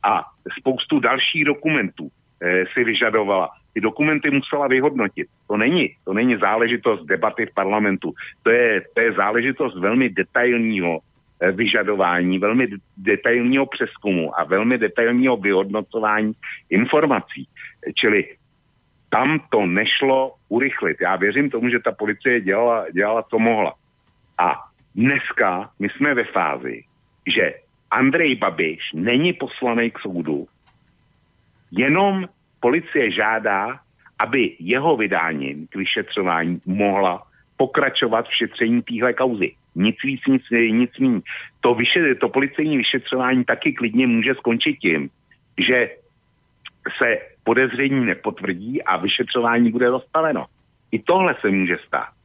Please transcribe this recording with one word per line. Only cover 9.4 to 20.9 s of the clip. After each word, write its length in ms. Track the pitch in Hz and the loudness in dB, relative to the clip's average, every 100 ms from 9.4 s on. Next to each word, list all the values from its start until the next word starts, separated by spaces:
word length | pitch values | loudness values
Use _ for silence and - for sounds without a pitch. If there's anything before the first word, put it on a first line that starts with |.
| 127 127 135 90 | -2 -2 -4 -2
velmi 300 | 95 120 127 | 0 2 0
detailního, 920 | 95 92 123 123 120 113 101 87 80 _ _ _ _ | -2 -2 0 2 2 0 0 -2 -4 _ _ _ _
eh, 120 | 92 | 0
vyžadování, 840 | 92 113 113 98 101 90 87 90 92 | 0 0 0 0 2 2 2 0 2
velmi 280 | 101 117 127 | 2 2 0
de-, 100 | 196 _ - | -4 _ -6
detailního 720 | 98 101 127 120 120 135 135 | 0 0 2 2 2 2 0
přezkumu 680 | - 120 - 101 90 78 - | -4 -6 -4 -2 -2 -2 -4
a 60 | |
velmi 340 | 78 95 113 127 | 0 0 2 2
detailního 580 | 107 - 117 123 131 120 | 0 0 2 4 2 2
vyhodnocování 960 | 98 95 98 104 95 113 107 107 107 110 - - _ | 2 2 2 -4 -4 -2 0 0 0 -4 -14 -18 _
informací. 800 | 95 123 151 156 113 - - - - - _ 107 | 0 2 2 2 0 -2 -16 -18 -20 -20 _ -8
Čili 400 | - 110 104 - - _ _ _ _ _ _ _ | -2 2 2 -2 -12 _ _ _ _ _ _ _
tam 300 | 110 131 156 - | 0 2 0 0
to 160 | 113 95 | 0 2
nešlo 680 | 92 110 - 135 131 131 - _ | 0 0 0 2 2 0 -6 _
urychlit. 480 | 113 135 - 92 | -2 0 -2 -4